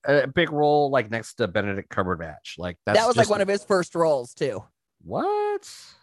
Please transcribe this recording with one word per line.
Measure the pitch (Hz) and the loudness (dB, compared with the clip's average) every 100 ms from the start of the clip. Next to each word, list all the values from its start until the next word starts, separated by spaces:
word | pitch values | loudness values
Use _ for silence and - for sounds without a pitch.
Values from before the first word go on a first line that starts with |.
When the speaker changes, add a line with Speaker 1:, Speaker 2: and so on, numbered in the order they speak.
| 139 | 0
Speaker 1:
and | 143 | 2
a | 131 | 2
big | 151 156 | 0 0
role, | 147 147 147 143 | 2 4 4 2
like, | 135 107 | 0 0
next | 113 107 - | -4 -6 -4
to | 107 | -2
Benedict | 104 101 98 - | 0 -2 -4 -6
Cumberbatch. | - 92 85 80 73 - - | -4 -2 -2 -6 -14 -16 -10
Like, | 90 82 - | -10 -6 0
that's | 208 | 2
Speaker 2:
That | 226 | 4
was, | 220 | 2
like, | 156 | 2
Speaker 1:
just | |
Speaker 2:
one | 202 | 2
of | 196 | 0
his | 202 - | -2 0
first | 190 165 | 0 0
roles, | 170 165 139 120 | 0 2 0 -2
too. | - 143 101 - _ _ _ | -6 -4 -4 -10 _ _ _
Speaker 1:
What? | 82 135 359 415 415 403 - - - - | -10 -6 -4 -2 -4 -6 -10 -20 -20 -20